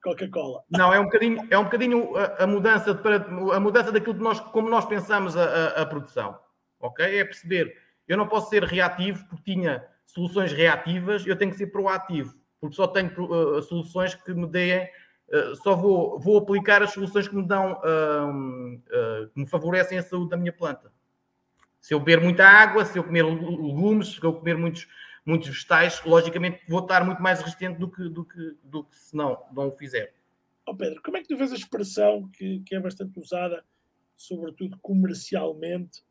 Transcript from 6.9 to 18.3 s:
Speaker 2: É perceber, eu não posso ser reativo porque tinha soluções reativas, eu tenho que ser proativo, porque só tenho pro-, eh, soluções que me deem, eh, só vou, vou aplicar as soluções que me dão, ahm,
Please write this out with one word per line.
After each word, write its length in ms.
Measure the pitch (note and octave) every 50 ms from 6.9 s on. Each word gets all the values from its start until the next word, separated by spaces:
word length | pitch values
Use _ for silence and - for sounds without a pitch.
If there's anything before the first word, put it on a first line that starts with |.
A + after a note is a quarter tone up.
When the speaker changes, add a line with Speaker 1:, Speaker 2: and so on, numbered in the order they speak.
| A#2+ - D#3+
Speaker 2:
É 200 | F#3 G3 G3+ G3
perceber, 520 | G3+ - - - E3+ F#3+ F3+ D#3+ - - _ _ _ _ _ _
eu 100 | _ E3
não 120 | G3 G#3+ G#3+
posso 200 | G#3+ G#3+ G#3 -
ser 140 | G#3+ G#3 F#3
reativo 640 | E3 F3 F3+ F3+ F3 F3+ F3+ F3+ G3 G3 - - _
porque 240 | - D#3 - - F#3+
tinha 320 | F3+ F3+ E3 C#3 B2 - - _ _ _
soluções 460 | _ - F3 F3 F3 F3 G3+ F#3 E3 D3
reativas, 760 | C#3+ E3 E3 D#3 - - E3 E3+ F#3 F3+ F#3 G#3 G3+ F3+
eu 100 | F#3+ F#3+
tenho 140 | - G3+ F#3+
que 60 | F3
ser 100 | - G3+ F#3+
proativo, 680 | - G3+ G3 F#3+ F#3+ F#3 - - F3+ D#3 C3+ A#2+ - _ _ _ _ _
porque 160 | - D3+ D3
só 100 | - G3
tenho 240 | F#3 F#3+ G3+ F#3+ E3+
pro-, 480 | F3 - F3+ E3+ E3+ E3+ E3 D3 D3+ C#3+
eh, 40 | D3
soluções 520 | - F3 E3+ E3 E3 - F#3 F#3 F#3 F#3
que 180 | - _ - F#3
me 140 | E3+ F3
deem, 420 | D#3+ D#3 F3+ F3+ F3+ F3+ F#3 F#3 F#3 - - - _ _ _ _ _
eh, 240 | - D3+ - - -
só 180 | - - G3 G3
vou, 460 | E3+ F3+ G3+ G3 F3 E3 - - -
vou 180 | C3 F#3 G#3+ G#3
aplicar 440 | G3+ G3+ G3 G3+ F#3+ G#3+ G#3 G3+ G#3
as 100 | G3+ -
soluções 340 | G3 G3 F#3 G3 G#3 F#3+
que 80 | G3+ G3+
me 120 | G3+ F#3+
dão, 340 | F3 G3+ G3 F#3+ F#3+ F#3 - -
ahm, 1000 | D#3+ D#3+ D#3 D#3 D3+ D3+ D3 D3 C#3+